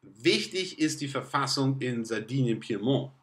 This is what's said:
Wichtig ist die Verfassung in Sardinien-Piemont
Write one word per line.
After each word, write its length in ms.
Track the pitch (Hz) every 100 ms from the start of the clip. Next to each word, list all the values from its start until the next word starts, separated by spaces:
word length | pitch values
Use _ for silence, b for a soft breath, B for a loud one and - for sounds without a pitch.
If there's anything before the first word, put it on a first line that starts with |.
Wichtig 760 | - - 131 214 208 185 180 -
ist 220 | 151 139
die 80 | 143
Verfassung 720 | 135 120 143 135 143 135 131
in 240 | 127 120
Sardinien-Piemont 1080 | 113 113 110 135 120 107 - 101 110 135 - -